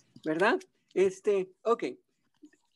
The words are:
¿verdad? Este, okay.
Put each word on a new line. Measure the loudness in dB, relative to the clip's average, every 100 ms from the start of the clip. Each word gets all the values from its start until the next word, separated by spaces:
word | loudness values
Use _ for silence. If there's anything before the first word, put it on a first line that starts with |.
| _ -12
¿verdad? | -6 0 0 0 -4 _ _
Este, | 0 0 0 -2 -2 -4 _ -2
okay. | -2 -4 -10 _ _ _ _ -20 _ _